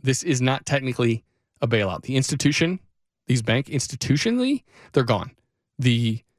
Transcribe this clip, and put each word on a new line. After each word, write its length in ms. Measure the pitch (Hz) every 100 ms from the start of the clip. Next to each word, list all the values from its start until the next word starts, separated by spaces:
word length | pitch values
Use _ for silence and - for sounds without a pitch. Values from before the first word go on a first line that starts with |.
this 220 | 127 127
is 180 | - 131
not 240 | 127 135
technically 600 | - 143 131 123 120 113 - _ _ _
a 60 | 127
bailout. 360 | 113 98 85
The 140 | - 131
institution, 640 | 135 143 143 151 165 185 - _ _ _ -
these 160 | 127
banks 260 | 113 117 143
institutionally, 960 | 147 - - 131 143 226 240 254 277 - - -
they're 100 | 143
gone. 300 | 120 104 - - _ _ _ -
The 420 | 127 117 117 110 -